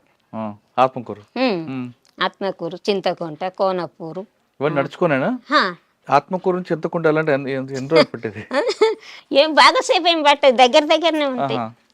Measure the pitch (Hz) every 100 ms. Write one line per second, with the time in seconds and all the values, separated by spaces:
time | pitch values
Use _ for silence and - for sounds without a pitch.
0 | _ _ _ 113 110 104 _ - 131 131
1 | 110 104 104 240 262 180 160 131 123 120
2 | _ - 185 - 196 - 165 175 - 196
3 | 185 175 170 151 185 - 190 185 160 -
4 | 165 165 214 _ _ - 143 147 135 -
5 | 175 131 170 247 - 285 196 175 _ _
6 | - 143 - 185 190 180 180 160 170 170
7 | 160 151 156 139 135 135 131 135 135 160
8 | 135 117 113 101 - 262 480 - 440 440
9 | - - - 269 311 294 277 508 - 370
10 | 339 330 294 285 285 233 254 294 302 320
11 | 330 311 285 254 139 123 113 117 _